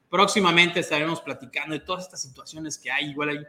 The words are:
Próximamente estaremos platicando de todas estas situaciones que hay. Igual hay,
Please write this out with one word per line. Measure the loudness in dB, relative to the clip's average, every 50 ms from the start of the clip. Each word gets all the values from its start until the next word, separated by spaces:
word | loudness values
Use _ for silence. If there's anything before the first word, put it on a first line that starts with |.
| _ _
Próximamente | 2 2 4 4 4 4 4 6 6 6 6 6 4 0
estaremos | -2 0 0 0 0 0 -2 -4
platicando | -6 -10 -12 -12 -14 -10 -10 -10 -6 -6 -8
de | -8
todas | -6 -6 -8 -8 -8
estas | -12 -14 -14
situaciones | -14 -14 -16 -20 -20 -18 -16 -14 -12 -12 -12 -12
que | -8 -6
hay. | -4 -4 -4 -4
Igual | -4 -4 -4 -4
hay, | -4 -6 -8